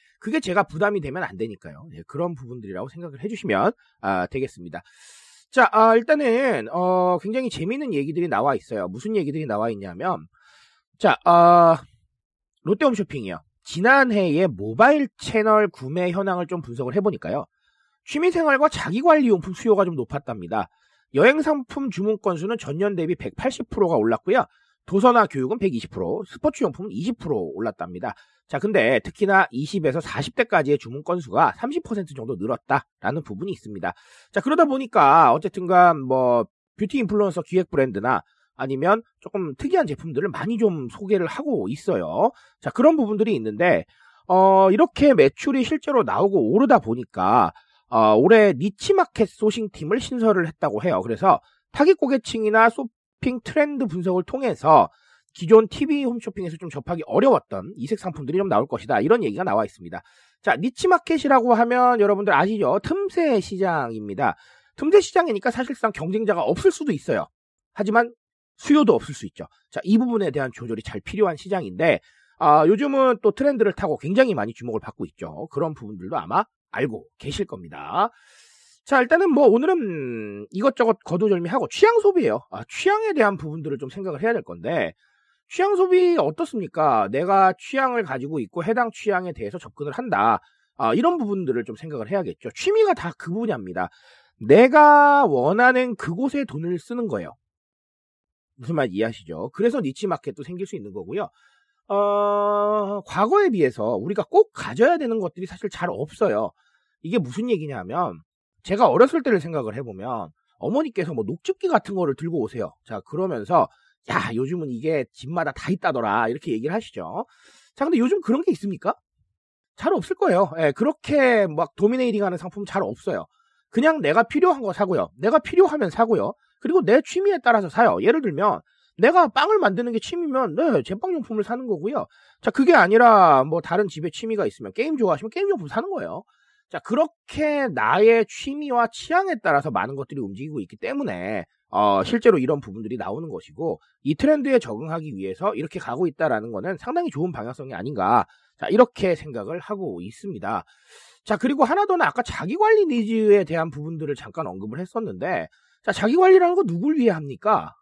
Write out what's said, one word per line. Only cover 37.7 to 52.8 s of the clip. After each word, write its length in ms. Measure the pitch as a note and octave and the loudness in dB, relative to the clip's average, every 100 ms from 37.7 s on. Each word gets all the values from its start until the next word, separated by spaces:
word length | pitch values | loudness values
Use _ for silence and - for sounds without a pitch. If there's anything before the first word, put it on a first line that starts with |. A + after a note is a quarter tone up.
| D3 C3 G2 A#2 G#2+ - _ _ - | 0 0 0 -2 -2 -4 _ _ -12
아니면 440 | C3 C3+ E3 A3+ - _ | -8 -2 2 0 -2 _
조금 340 | - G3 E3+ | -10 -6 -6
특이한 320 | C3 D4 F#4 B3 | -6 -2 0 0
제품들을 420 | D#3 E3 C3+ F#3 | -6 -8 -6 -6
많이 280 | C3 F3+ A3+ | -6 -6 0
좀 300 | A3 E3 B2 | 0 0 -8
소개를 380 | - G3 G3+ D#3+ | -12 -2 -2 -2
하고 420 | - D4+ G#3 F#2+ | -4 -4 -4 -4
있어요. 640 | C#3+ - G#2+ D#2+ F#2 A3 - _ _ | -6 -4 -2 -2 0 0 -2 _ _
자, 100 | - | -8
그런 260 | - D4 D#4+ | 2 4 4
부분들이 380 | G#3+ G#3+ A3+ D#3+ | 0 0 0 -2
있는데, 480 | A2 G#2 F3 G2 - _ _ _ - | -4 0 2 2 -2 _ _ _ 0
어, 440 | F#3 F#3+ F#3+ F#3+ | 4 6 6 6
이렇게 420 | G#3 E4+ - C#4+ | 4 2 4 4
매출이 480 | A3 C#3 - - C4+ | 6 4 2 -2 -2
실제로 400 | B3 D#4 - C4+ | 0 -2 0 0
나오고 500 | F3+ F#2+ G3 G3 A2+ | 0 0 0 2 2
오르다 280 | F#3+ C4 A#3 | 2 4 4
보니까, 720 | G#2+ A#2+ A2+ - F#2 A#2+ E2+ - _ _ _ | 2 -6 -6 -4 2 4 2 -2 _ _ _
어, 280 | A#2 A2 G#2+ | 0 4 4
올해 360 | D#3+ A3 G#3 C3 | 6 6 6 2
니치마켓 720 | G3 - - G4 F4 - G#3+ | -4 -6 0 0 0 -2 -4
소싱팀을 720 | - G#3+ A#3 G#3+ - D#3 A#3 | -2 -4 -2 -8 -10 -4 -4
신설을 480 | - B3+ A3+ F#3 E3 | -4 -2 0 2 -2
했다고 340 | - D3+ G#2+ | -4 -4 -2
해요. 180 | F3 G2 | -2 -2
그래서 380 | G2+ A2 - - - _ _ | -2 0 2 2 0 _ _
타깃 280 | - D4+ F#4 | 2 4 4
고객층이나 680 | C4+ C4+ - A3+ G#3+ A3 A3+ | 2 -2 -2 -4 0 4 4
쇼핑 720 | A#3 | 2